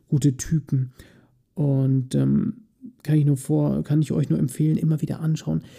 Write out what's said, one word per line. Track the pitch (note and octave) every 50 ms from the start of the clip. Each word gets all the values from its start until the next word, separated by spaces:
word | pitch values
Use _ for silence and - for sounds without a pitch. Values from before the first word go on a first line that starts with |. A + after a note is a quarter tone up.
| _ _
gute | - C#3+ A#2+ C#3+ C#3
Typen. | - - - E3 D#3+ - - - C3+ C3 B2+ - _ - - - - _ _ _ _ _ _ _
Und, | - D3 C#3+ C#3 C3+ C3+ C3 C3+ C3+ B2+ B2+ C3+
ähm, | C#3 C3+ C3+ C#3 - - - - - - _ _ _ - - - _ _
kann | - D3+
ich | D3+ D3
nur | D3 C#3+
vor-, | C3 - - D3+ D3+ D3 D3 C3+ C#3+ D#3
kann | - D3 D#3 D3+
ich | - -
euch | - D3 -
nur | D#3+ -
empfehlen, | D#3 C3+ - - D3+ D#3 D#3
immer | - - D#3 D#3 D3+
wieder | - - - -
anschauen. | D#3+ D#3+ D#3 D#3 - D#3 D#3+ D#3+ - - -